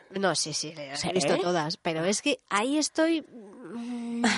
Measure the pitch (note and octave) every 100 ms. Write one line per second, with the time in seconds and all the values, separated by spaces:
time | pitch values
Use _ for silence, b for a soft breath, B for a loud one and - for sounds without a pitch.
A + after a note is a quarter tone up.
0 | - G3 F#3+ D3+ D#3 D3+ D3+ D#3+ C#3 C#3+
1 | F3+ F#3 F3 C#4+ F3 F3 D3+ - F3 D#3+
2 | F3 G#3 C#4+ C4+ _ G3+ B3 D4+ C#4 -
3 | D#4+ E4 - A#3 G3+ G3+ E3 A3+ A#3+ A#3+
4 | A#3 A#3 A#3